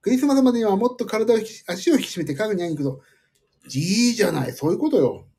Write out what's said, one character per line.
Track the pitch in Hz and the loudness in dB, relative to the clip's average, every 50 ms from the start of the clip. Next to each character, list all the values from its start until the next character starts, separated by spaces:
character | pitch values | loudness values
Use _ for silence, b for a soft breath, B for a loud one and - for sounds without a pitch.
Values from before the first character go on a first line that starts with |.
ク | _ 202 | _ 0
リ | 254 254 | 0 2
ス | 285 | 2
マ | 285 277 | 2 4
ス | 269 262 | 4 4
ま | 254 | 4
で | 240 233 | 2 2
に | 226 | 2
は | 208 196 | 2 2
も | 196 233 | 2 0
っ | 247 247 | -2 -2
と | - 233 | -4 -6
体 | - - 220 220 226 233 | -4 -2 -2 2 2 2
を | 220 | 2
引 | 214 | 2
き-、 | - - - - | -6 -12 -16 -10
足 | - 175 185 - 339 | -10 -10 -2 2 2
を | 320 | 2
引 | 254 | 2
き | - | 0
締 | - - 180 | -4 -6 -8
め | 160 | -6
て | 143 143 | -6 -4
家 | 139 214 | -4 -2
具 | 220 208 | -2 -2
に | 180 | -4
会 | 175 | -4
い | 170 160 | -4 -4
に | |
行 | 147 139 | -4 -4
く | |
ぞ。 | 139 135 b b b b b b b b _ _ _ _ _ _ - - | -6 -6 b b b b b b b b _ _ _ _ _ _ -8 -6
い | 131 160 180 202 226 240 240 | -4 -2 0 2 2 2 2
い | 233 | 2
じ | 214 196 | 2 0
ゃ | 175 | 0
な | 165 143 135 | 0 -2 -4
い。 | 139 - | -6 -6
そ | - - 156 | -4 -2 -2
う | 180 | 0
い | |
う | |
こ | - 294 311 | 0 0 0
と | 294 | 2
よ。 | 202 139 117 101 - - _ _ | 2 2 2 0 -6 -14 _ _